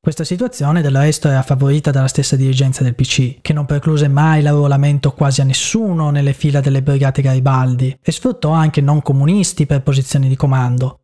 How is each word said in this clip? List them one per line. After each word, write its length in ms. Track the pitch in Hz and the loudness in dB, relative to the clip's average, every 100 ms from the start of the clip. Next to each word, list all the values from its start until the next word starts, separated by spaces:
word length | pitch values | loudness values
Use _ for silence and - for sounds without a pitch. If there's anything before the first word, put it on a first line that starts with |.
Questa 220 | - 147 | -4 -4
situazione 580 | 160 180 247 - 143 165 | -8 -6 -6 -4 -2 0
del 160 | 147 135 | 0 0
resto 320 | 147 151 151 | 0 0 0
era 140 | 135 | 0
favorita 480 | 131 131 139 147 147 | 0 0 2 0 0
dalla 160 | 135 131 | 0 0
stessa 300 | - 139 135 | -2 -2 0
dirigenza 480 | 135 131 135 131 | 0 2 0 0
del 100 | 127 | -2
P 80 | 120 | 0
C, 360 | 131 - 123 135 | -2 0 -2 -4
che 100 | - | -4
non 140 | 151 139 | -4 -2
precluse 400 | 147 160 151 147 | -2 0 0 2
mai 340 | 139 156 156 | 2 2 2
l'arruolamento 720 | 147 147 143 139 143 143 139 | 2 2 2 2 2 2 -2
quasi 280 | - 143 135 | 0 0 2
a 40 | |
nessuno 680 | 135 131 - 220 220 170 151 | 0 0 -2 -2 -2 0 0
nelle 220 | 143 139 | 0 0
fila 280 | 135 151 143 | 0 0 0
delle 200 | 135 135 | 0 0
brigate 420 | 135 139 139 135 | 0 0 0 0
Garibaldi 760 | 135 131 131 131 131 123 131 131 | 0 2 2 2 0 0 -2 -4
e 120 | - | -6
sfruttò 400 | 160 254 - 151 | -4 -4 -2 -2
anche 280 | 160 156 151 | 2 2 2
non 220 | 143 151 | 0 0
comunisti 640 | - 135 143 202 180 - 147 | 0 0 2 2 0 -2 -2
per 160 | 143 | 0
posizioni 460 | 135 135 131 143 135 | 0 -2 0 0 0
di 80 | 135 | 0
comando. 640 | 143 131 127 123 127 - | 0 0 0 -2 -4 -8